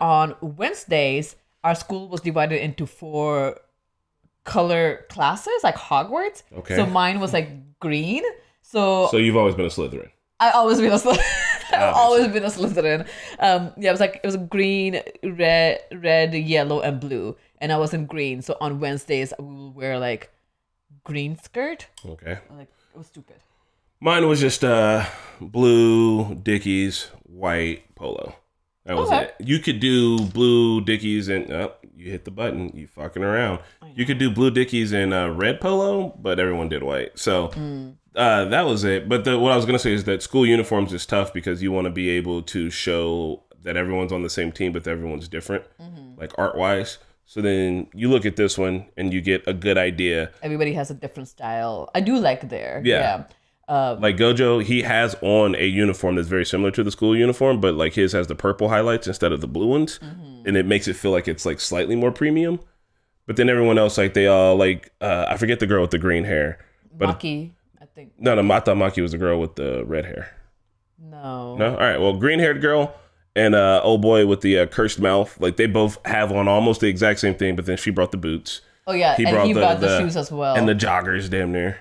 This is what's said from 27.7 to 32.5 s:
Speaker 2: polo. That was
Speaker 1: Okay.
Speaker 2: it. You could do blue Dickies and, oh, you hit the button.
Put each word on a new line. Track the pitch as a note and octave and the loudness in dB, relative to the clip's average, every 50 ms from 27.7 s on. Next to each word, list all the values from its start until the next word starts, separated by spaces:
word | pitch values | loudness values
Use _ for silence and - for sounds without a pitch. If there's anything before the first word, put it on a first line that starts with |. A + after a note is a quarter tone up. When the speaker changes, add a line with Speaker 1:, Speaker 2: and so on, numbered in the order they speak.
| E2 - - _ _ | -6 -8 -12 _ _
Speaker 2:
polo. | - - C2 A1 - - - - - _ _ _ _ _ _ _ _ _ | -12 -10 -10 -8 -8 -10 -12 -14 -18 _ _ _ _ _ _ _ _ _
That | F#3+ F3 | -6 -4
was | - D#3 G#4+ | -2 0 0
Speaker 1:
Okay. | G4 C#4 - | 0 0 -2
Speaker 2:
it. | - - - | -4 -8 -10
You | G2+ B2 D3 D#3+ | -4 -2 -2 0
could | D#3 - C3 G#2+ | 0 -2 -2 0
do | A#2 C3 B2+ B2 A#2+ A#2 A#2 A2+ | 0 2 4 4 4 4 2 2
blue | A2 F#2+ F#2+ A2+ B2 B2 A#2+ A#2+ A#2 A#2 A2+ A2 G#2 | 0 -2 0 2 4 6 6 6 4 4 2 0 0
Dickies | G#2 A2 G#2 G#2+ G#2+ G#2+ G#2+ G2 F#2+ | 0 -2 -2 -2 -2 -2 -2 -2 -2
and, | G2 F#2+ - - | -2 -4 -4 -4
oh, | D2 E2 G2+ - - - - - _ | -6 -6 -6 -8 -10 -14 -20 -20 _
you | - F2 F2+ | -20 -14 -12
hit | G2 F2 - | -12 -12 -12
the | G#2 | -14
button. | F#2+ G#2 A#2 A2+ | -10 -8 -6 -6